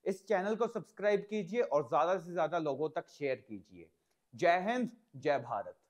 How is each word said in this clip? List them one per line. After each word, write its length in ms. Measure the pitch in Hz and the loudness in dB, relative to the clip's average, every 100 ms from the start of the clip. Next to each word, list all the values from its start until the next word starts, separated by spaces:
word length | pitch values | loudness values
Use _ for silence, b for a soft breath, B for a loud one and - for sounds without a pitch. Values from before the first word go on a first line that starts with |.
इस 220 | - 190 - | -4 -6 -2
channel 300 | 196 196 214 | 0 0 0
को 100 | 233 | -2
subscribe 600 | 226 156 - 202 202 202 | -2 -10 -2 2 2 0
कीजिए 300 | 214 170 226 | -4 -2 -2
और 220 | - 147 | 2 2
ज्यादा 340 | 131 160 165 190 | 2 2 4 2
से 140 | 170 | -2
ज्यादा 260 | 175 156 170 | -2 0 0
लोगों 300 | 156 135 156 | -2 -2 -2
तक 200 | 165 - | -4 -8
share 360 | - 143 127 104 | -6 -2 -2 -6
कीजिए। 420 | 104 87 90 80 _ _ _ _ | -14 -14 -20 -20 _ _ _ _
जय 240 | 113 170 180 | 2 4 4
हिंद, 320 | 190 247 233 - _ 135 | 2 -2 -2 -6 _ -4
जय 220 | 151 139 | 0 0
भारत। 400 | 123 110 92 - | 0 -6 -6 -14